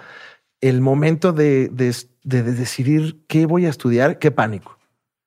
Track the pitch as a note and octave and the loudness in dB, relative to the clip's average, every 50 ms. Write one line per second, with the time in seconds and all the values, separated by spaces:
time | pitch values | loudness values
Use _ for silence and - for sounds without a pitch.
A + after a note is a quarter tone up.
0 | - - - - - - - _ _ _ _ - - C3 B2+ B2+ C3 C3+ C3+ C#3+ | -18 -20 -20 -20 -20 -20 -20 _ _ _ _ -2 0 0 2 2 2 2 2 2
1 | D3+ D#3+ E3 D#3 E3 F#3 E3+ D3+ D3+ D3 C#3 C3+ C3 - - B2+ C3 B2 A#2+ - | 2 0 0 0 0 0 2 2 2 2 4 2 0 -2 -2 -2 -2 -2 -2 -4
2 | - _ _ _ - - C3 B2+ A#2 A#2 B2+ A#2 B2+ A#2 - - C3 C3+ D3+ D#3 | -10 _ _ _ -8 -4 -2 -2 0 -2 -2 -4 -6 -6 -6 -4 -2 0 0 0
3 | D#3 D#3 D#3+ - _ - - D#3 D#3+ D#3 E3 F3+ F3+ E3 C#3+ - - B2+ A#2+ A#2+ | 0 -2 -6 -10 _ -2 0 0 0 2 2 0 0 0 -2 -2 -2 0 2 2
4 | B2+ D3+ F3 - - D#3 B2+ B2 A2+ G#2+ G#2+ F#2 - - - _ _ _ _ _ | 2 0 0 0 0 0 0 0 -2 -2 -2 -8 -12 -16 -20 _ _ _ _ _
5 | _ _ _ _ _ | _ _ _ _ _